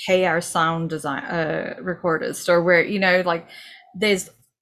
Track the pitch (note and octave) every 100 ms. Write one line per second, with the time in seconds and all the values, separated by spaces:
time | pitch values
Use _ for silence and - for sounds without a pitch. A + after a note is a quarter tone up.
0 | - F#3 F#3 E3 E3+ F3 E3 E3 E3 D#3
1 | D3+ C3+ - E3+ D#3 D#3+ - - F3+ E3+
2 | F3 D#3+ - - - F3 E3+ F3 - G3+
3 | F#3+ F3+ F3+ E3+ - - - - _ F3+
4 | G#3+ F#3+ - - _ _